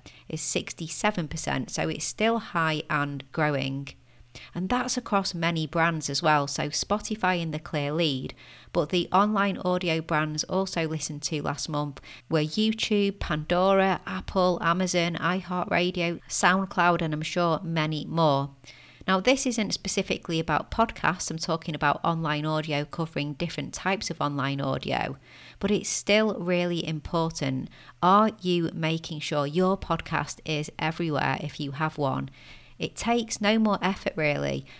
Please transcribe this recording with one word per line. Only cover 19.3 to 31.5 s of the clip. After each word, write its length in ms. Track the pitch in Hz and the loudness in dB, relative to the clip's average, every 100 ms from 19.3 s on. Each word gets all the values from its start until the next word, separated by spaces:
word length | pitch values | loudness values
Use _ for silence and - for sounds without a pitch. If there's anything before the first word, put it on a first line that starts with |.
| 262 262 | 4 2
isn't 260 | 226 196 | 0 -2
specifically 680 | - 190 - 190 - - 165 | -2 -2 -2 -2 -2 -2 -2
about 300 | 165 151 - | 0 0 0
podcasts. 640 | - 226 - 156 175 - | 0 0 0 -2 0 -4
I'm 80 | 160 | -4
talking 340 | - 165 - | -4 -4 -4
about 260 | 151 147 - | 0 0 2
online 420 | - 165 160 151 156 | 0 0 0 -2 0
audio 400 | 156 156 147 147 | -2 0 -2 -2
covering 480 | - 160 147 143 | -4 -4 -4 -4
different 400 | 139 170 - 175 | -4 -4 -4 -8
types 380 | - 180 196 - | -4 -2 -2 -2
of 100 | 160 | -2
online 400 | 147 143 135 139 | -2 0 -2 0
audio, 560 | 135 139 - 127 - 135 - - - - | -2 -2 0 -2 -2 -6 -16 -20 -20 -4
but 120 | 196 | 0
it's 180 | 208 - | 0 -2
still 460 | - - 208 220 - | -2 2 4 4 0
really 520 | 175 175 175 170 165 | 0 2 2 -2 -2
important. 840 | 156 - 170 165 165 139 131 160 - - - | -6 -2 0 0 -2 -2 -2 -6 -12 -20 0
Are 260 | 175 202 220 220 | 4 6 4 0
you 280 | 180 175 165 165 | -2 0 0 -2
making 460 | 160 165 - 151 | -2 -2 -4 -8
sure 260 | - 147 143 | -4 -2 0
your 280 | 160 185 196 | 2 2 2
podcast 640 | - 160 - 151 147 - - | -2 -4 -2 -4 -4 -6 -4
is 260 | 151 151 - | -4 -4 -4
everywhere 640 | 156 - 170 143 139 131 | -4 -2 0 2 0 0
if 180 | 143 | -4